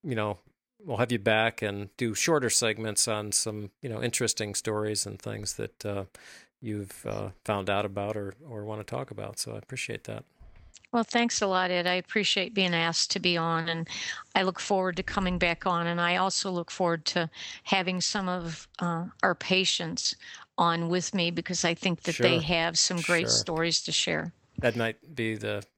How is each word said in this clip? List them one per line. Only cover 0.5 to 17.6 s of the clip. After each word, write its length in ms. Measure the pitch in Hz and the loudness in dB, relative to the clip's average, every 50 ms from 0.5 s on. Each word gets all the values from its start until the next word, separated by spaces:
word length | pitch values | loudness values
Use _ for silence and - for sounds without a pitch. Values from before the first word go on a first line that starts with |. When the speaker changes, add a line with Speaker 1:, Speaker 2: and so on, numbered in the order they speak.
| _ _ _ _ _ _ | _ _ _ _ _ _
Speaker 1:
we'll 140 | - 175 123 | -8 -6 0
have 160 | 101 123 113 | 0 2 2
you 60 | 123 110 | 2 2
back 420 | 98 110 107 110 110 113 - - | 4 4 6 6 4 2 0 -2
and 340 | - 104 101 101 101 98 _ - | -4 -4 -2 -4 -8 -10 _ -4
do 160 | 127 117 107 | -2 -2 0
shorter 340 | - - 165 165 147 127 113 | 0 2 4 4 4 4 2
segments 580 | - - 123 110 107 107 110 110 104 - - | 2 2 2 2 0 0 -2 -2 0 0 2
on 260 | - 110 107 104 104 | 2 0 -2 -2 0
some, 400 | 101 - - 113 107 107 104 98 _ _ | 0 0 0 0 -4 -6 -8 -10 _ _
you 80 | - 127 | -8 -8
know, 120 | 110 107 | -4 -2
interesting 520 | 120 120 - - 123 110 - - 110 104 101 | -2 -2 0 0 0 0 0 -2 -2 -2 -4
stories 500 | - - 113 107 107 107 107 107 101 - | -4 -2 -2 -2 0 0 -2 -2 -2 -4
and 160 | 101 101 98 | -4 -8 -10
things 360 | - 110 107 107 104 - - | -8 -8 -8 -6 -8 -8 -6
that, 280 | - 110 104 _ _ - | -6 -6 -8 _ _ -8
uh, 220 | 104 101 101 98 - _ - - - - - - _ _ _ | -6 -4 -4 -6 -8 _ -20 -20 -20 -20 -20 -20 _ _ _
you've, 420 | - 113 107 104 101 98 - - - | -8 -6 -6 -6 -6 -10 -12 -12 -8
uh, 280 | - 104 104 104 98 95 - _ | -6 -4 -4 -4 -6 -10 -8 _
found 240 | - 107 101 95 98 | -2 -2 0 0 0
out 160 | 98 101 104 | 0 0 0
about 320 | 101 98 101 101 104 107 | -2 -4 -4 -4 -4 -4
or, 160 | 107 101 98 95 113 156 156 | -4 -6 -8 -10 _ -16 -12
or 160 | 117 107 104 | -12 -10 -8
wanna 200 | 107 107 107 104 | -8 -8 -8 -8
talk 260 | - 123 127 135 - | -6 -6 -8 -6 -8
about. 280 | 110 104 104 104 110 - | -8 -10 -10 -10 -6 -8
So 140 | - 110 | -8 -6
I 60 | 110 107 | -8 -10
appreciate 460 | 104 _ 131 127 - - 113 - _ | -10 _ -8 -8 -6 -6 -8 -8 _
that. 200 | - 107 110 - _ _ _ - - - - - - _ - _ _ | -8 -10 -10 -10 _ _ _ -20 -20 -20 -20 -20 -20 _ -20 _ _
Speaker 2:
Well, 140 | - 233 220 | 0 0 0
thanks 360 | - - 233 233 240 - - | 2 2 2 2 2 2 0
a 60 | 214 | 0
lot, 240 | 196 190 185 185 180 | 2 2 2 2 2
Ed. 160 | 180 175 170 | 2 2 2
I 80 | 180 180 | 2 0
appreciate 580 | 185 175 - - 220 196 - - 202 185 - | 0 -2 -2 -2 0 2 2 2 2 0 0
being 220 | 220 202 190 180 175 | 2 2 2 4 4
asked 360 | 165 165 165 165 - - - | 4 2 2 2 0 0 0
to 60 | - 196 | 0 0
be 160 | - 180 175 | 2 2 2
on, 320 | 170 165 165 165 160 165 165 | 2 2 2 2 0 0 0
and 180 | 165 165 165 - - - - - - - - _ _ | -2 -2 -4 -6 -6 -8 -6 -8 -8 -10 -12 _ _
I 80 | 190 | 2
look 180 | 190 185 180 - | 2 2 0 -2
forward 380 | - - 208 190 185 185 170 165 | -2 0 2 2 2 2 0 -2
to 40 | |
coming 360 | 190 - - 208 190 180 180 175 | -4 -2 -2 0 2 2 2 2
back 280 | 185 170 170 - - | 2 2 2 0 0
on. 200 | 190 175 170 170 | 0 2 2 2
And 120 | 170 170 175 | 0 0 2
I 180 | 175 175 175 | 2 2 2
also 340 | 185 185 190 185 - - 196 | 2 2 2 0 -2 -2 -2
look 200 | 180 175 170 - | -2 -2 -4 -6
forward 360 | - - 185 170 165 160 - | -2 0 2 2 2 0 -2
to 240 | - - 180 165 160 - - - - - - | -2 0 0 -2 -2 -4 -10 -14 -12 -14 -14